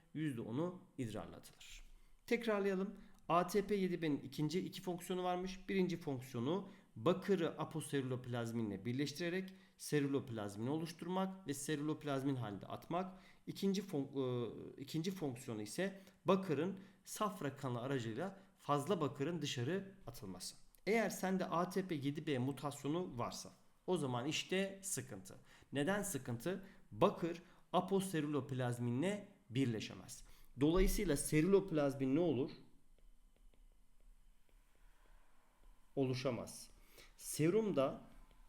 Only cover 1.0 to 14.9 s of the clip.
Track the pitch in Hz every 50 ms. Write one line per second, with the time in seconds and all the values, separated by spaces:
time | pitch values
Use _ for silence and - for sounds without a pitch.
1 | 123 110 104 101 85 82 82 - - - - - - - - - - - - -
2 | - - - - _ - 240 233 233 226 208 202 196 202 190 185 196 208 - -
3 | - - - - - - 160 175 180 180 - 202 196 196 208 196 190 180 175 165
4 | 165 156 143 131 - 123 - - 151 147 160 185 - - - - - 190 175 175
5 | - - 185 180 180 180 180 180 185 190 - - - - 196 190 180 165 165 165
6 | - 151 135 123 123 - - 120 117 139 175 202 196 - - - - - - 113
7 | 110 156 190 185 - 202 190 165 165 135 - - 156 151 - 156 - - 147 139
8 | 127 127 127 123 127 120 120 120 117 113 113 117 113 104 98 95 95 120 120 135
9 | 147 143 - - 175 170 175 190 185 190 - - - - _ - - - 151 147
10 | 139 139 139 131 131 131 113 110 101 101 101 107 113 127 147 160 165 160 - -
11 | 170 170 185 190 190 190 190 - - 143 139 139 - - 156 143 151 151 151 151
12 | 147 147 139 135 131 143 135 127 113 104 101 95 - - - - - - 160 180
13 | 190 185 - - - - - - _ - - - 196 196 190 202 196 - 156 143
14 | 135 135 135 139 131 127 123 123 117 104 - - 82 - - - 135 -